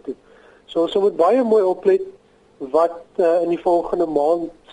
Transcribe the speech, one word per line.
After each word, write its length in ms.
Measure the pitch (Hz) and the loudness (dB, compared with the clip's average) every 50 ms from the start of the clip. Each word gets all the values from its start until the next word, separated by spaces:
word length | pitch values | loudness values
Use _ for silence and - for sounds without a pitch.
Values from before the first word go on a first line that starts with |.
| - | -12
toe. 100 | 143 123 _ _ _ - _ _ - _ _ _ - | -12 -12 _ _ _ -20 _ _ -20 _ _ _ -8
So 140 | - 165 165 | -4 -4 -2
ons 100 | 165 - | -2 0
moet 220 | 202 196 202 175 156 | 0 0 0 2 2
baie 240 | 165 185 233 262 254 | 2 2 4 2 2
mooi 200 | 226 220 220 190 | 2 2 2 2
oplet 400 | 185 180 185 - 196 190 190 - - - - _ _ _ _ _ _ _ - 143 131 | 0 -2 0 0 2 2 0 -2 -6 -14 -20 _ _ _ _ _ _ _ -16 -10 -2
wat, 320 | 135 160 170 170 170 - - _ - - | 0 0 0 0 -2 -8 -18 _ -4 0
uh, 220 | 180 165 165 180 170 | 0 2 2 0 0
in 80 | 170 | -2
die 80 | 170 165 | -4 -2
volgende 480 | - 185 170 170 170 - - 175 170 | 0 0 0 0 0 -2 -4 -4 -2
maand, 440 | 160 151 143 143 156 170 170 165 - - _ _ - | -2 0 0 0 0 0 -2 -4 -10 -12 _ _ -20